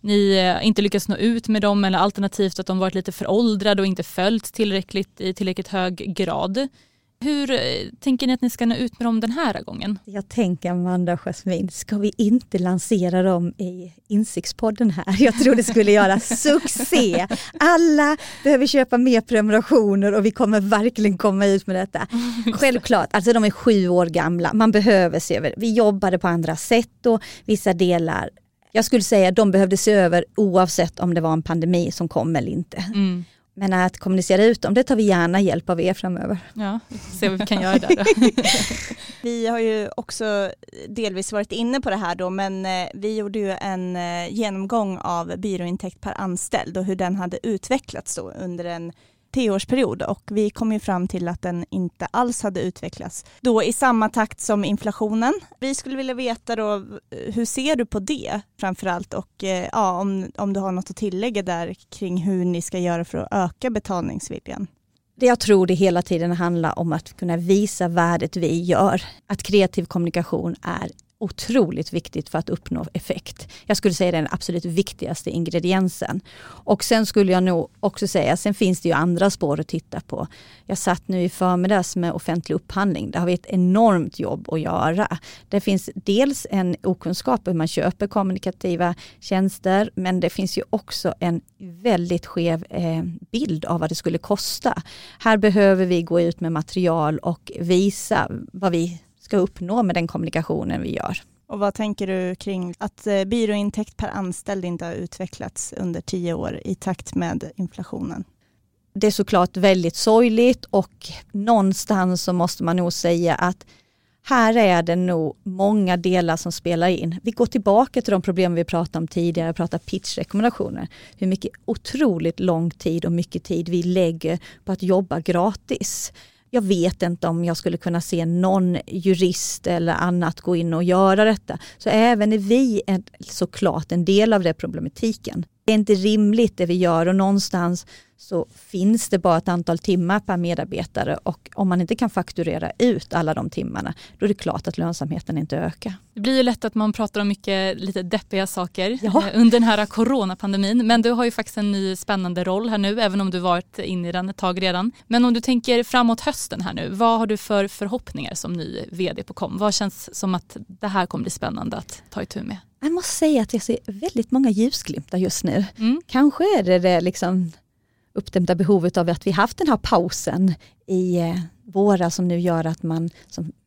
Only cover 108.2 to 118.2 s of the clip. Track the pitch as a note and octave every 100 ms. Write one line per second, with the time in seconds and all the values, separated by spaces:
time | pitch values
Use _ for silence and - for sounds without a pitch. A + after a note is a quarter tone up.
108.2 | - _ _ _ _ _ _ G3+ G#3+ G3+
109.2 | G3 F#3+ F3+ F#3+ F#3+ F#3 E3 - - A3
110.2 | B3 A3 A#3+ B3+ - G3 - _ - -
111.2 | - G3+ G#3 A#3 F#3+ F#3+ - G3+ F#3 F3+
112.2 | - F3+ E3+ - E3+ F3+ F3 - E3+ E3+
113.2 | E3+ D#3 F3 F3+ - _ _ _ _ _
114.2 | - C4 A3 A3+ G#3 F3 E3+ F3 F3+ E3+
115.2 | D#3 - - F#3 G3 G#3+ F#3 F3+ F3+ F3+
116.2 | E3+ E3 F3 - E3+ E3+ F3 F3+ E3+ F3
117.2 | A3+ A3+ A#3+ B3+ G3+ G3+ C4 - A3+ G3